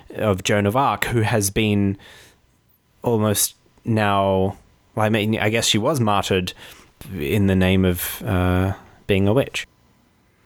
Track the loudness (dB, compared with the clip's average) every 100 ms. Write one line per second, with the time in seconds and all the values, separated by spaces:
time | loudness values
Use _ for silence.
0 | -16 -4 0 0 0 2 2 2 0 0
1 | -2 -2 0 0 -2 -2 0 2 0 -2
2 | -10 -20 -20 _ _ _ _ _ _ _
3 | -2 0 0 0 -4 -6 _ _ -4 0
4 | 2 2 2 2 0 -4 -16 _ _ -4
5 | 0 0 0 0 0 0 0 0 0 0
6 | 0 0 0 0 -2 -10 -20 -20 -20 -20
7 | -14 -8 -2 0 2 4 4 4 2 0
8 | -6 -8 -4 -2 0 0 0 -4 -12 -12
9 | -2 0 2 2 0 -6 -12 _ _ _
10 | _ _ _ _